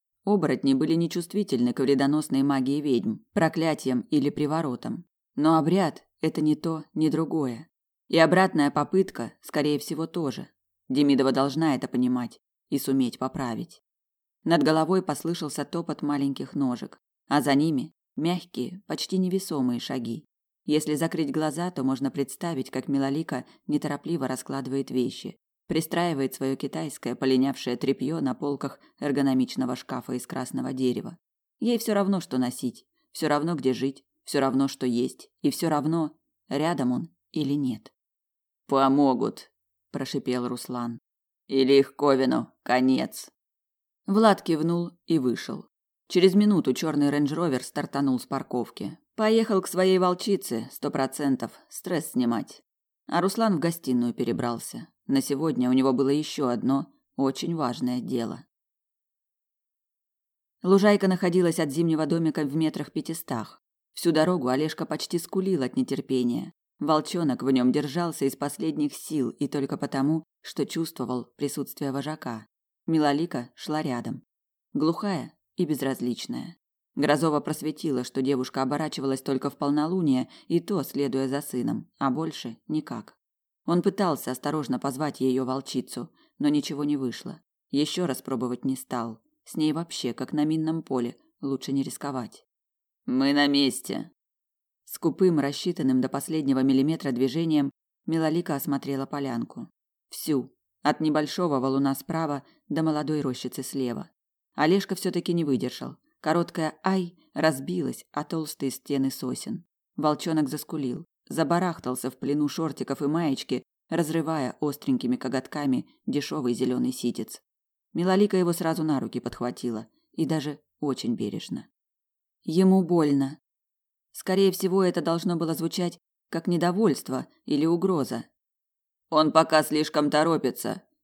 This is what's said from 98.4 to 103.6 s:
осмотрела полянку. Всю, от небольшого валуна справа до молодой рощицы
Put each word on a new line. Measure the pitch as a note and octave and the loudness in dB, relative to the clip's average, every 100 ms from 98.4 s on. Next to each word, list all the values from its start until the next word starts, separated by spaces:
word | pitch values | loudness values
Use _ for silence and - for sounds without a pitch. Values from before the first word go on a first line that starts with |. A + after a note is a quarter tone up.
| E3 C#3 | -2 -4
осмотрела | D3 C#3 C#3 C3+ C3+ | -2 -4 -4 -6 -6
полянку. | C#3+ C#3 A#2 A#2 - - _ _ _ _ | -6 -6 -6 -8 -10 -18 _ _ _ _
Всю, | - - C#3+ B2+ _ _ _ | -8 -2 -2 -2 _ _ _
от | C#3+ D3+ | 0 2
небольшого | D#3 D3+ D3+ - F3 C#3 | 2 2 0 0 0 2
валуна | C3 C3+ C#3 | 2 2 2
справа | C3+ - D#3+ D#3+ C#3+ - _ - | 0 -4 -4 -2 -4 -10 _ -6
до | D#3 | 0
молодой | D#3+ D3+ D3 D3+ | 0 0 0 -2
рощицы | C#3 B2 B2 - | -2 -4 -8 -8